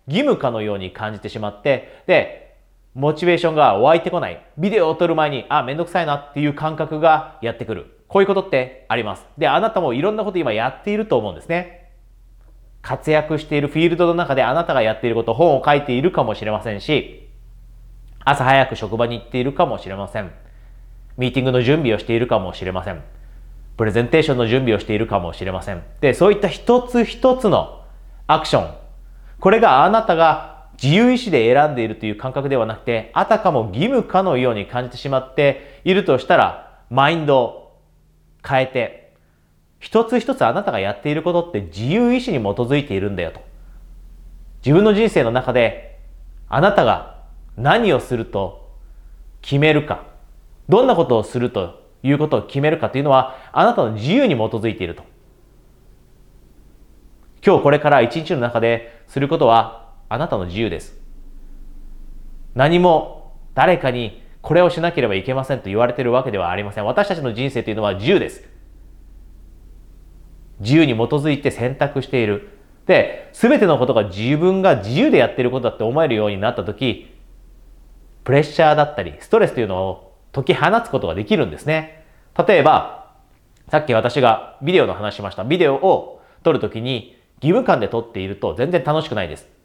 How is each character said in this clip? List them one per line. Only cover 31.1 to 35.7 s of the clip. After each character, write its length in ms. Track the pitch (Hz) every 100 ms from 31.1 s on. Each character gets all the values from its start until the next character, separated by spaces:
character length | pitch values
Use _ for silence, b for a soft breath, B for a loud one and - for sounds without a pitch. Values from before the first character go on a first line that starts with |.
意 60 | 247
志 120 | 214
で 240 | 147 113
選 160 | 127 151
ん 40 | 135
で 80 |
い 40 | 113
る 60 |
と 120 | 110 110
い 40 |
う 60 | 104
感 160 | 131
覚 160 | 139 139
で 80 | 135
は 100 | 110
な 80 |
く 100 | 110
て、 280 | - 113 110
あ 120 | - 185
た 120 | 214
か 140 | 185
も 180 | 143 110
義 100 | 95
務 200 | 202 269
か 220 | - 185
の 120 | 190 131
よ 120 | 127
う 40 |
に 120 | 110 98
感 200 | 123 127
じ 40 |
て 60 | 127
し 120 | 147
ま 120 | 131
っ 160 | - -
て 440 | 143 135 -